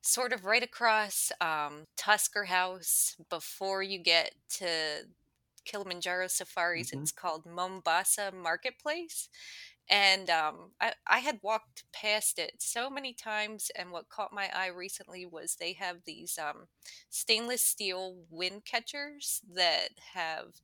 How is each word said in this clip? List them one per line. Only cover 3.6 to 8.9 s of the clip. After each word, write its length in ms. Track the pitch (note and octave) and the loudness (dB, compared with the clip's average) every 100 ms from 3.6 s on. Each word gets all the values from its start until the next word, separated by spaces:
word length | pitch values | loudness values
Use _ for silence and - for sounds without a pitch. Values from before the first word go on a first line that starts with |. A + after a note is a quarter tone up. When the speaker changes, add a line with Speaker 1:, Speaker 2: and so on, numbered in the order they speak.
| G3 F#3+ | -2 0
Speaker 1:
you 160 | F#3+ F#3+ | -2 0
get 360 | E3+ E3+ - - _ | 6 6 6 -4 _
to 540 | - F3+ E3 D#3 D3 - _ _ _ _ _ | -4 -2 0 0 -4 -8 _ _ _ _ _
Kilimanjaro 640 | - G#3 G3 F3 F3+ F3+ F#3 | -10 -8 -6 -4 -2 -2 0
Safaris. 640 | - F#3 - F3 E3+ E3 | -2 -4 0 0 0 -4
Speaker 2:
Mm-hmm. 120 | C#3 | -4
Speaker 1:
It's 100 | D3+ | -4
called 340 | - F3+ D#3+ E3+ | -4 -4 -4 -8
Mombasa 880 | E3+ F#3 F#3+ E3 E3 G3 - G3+ | -4 -4 -2 2 2 4 0 0
Marketplace. 960 | F#3+ E3+ E4+ C4 - D4+ | -4 -2 0 -2 -4 -4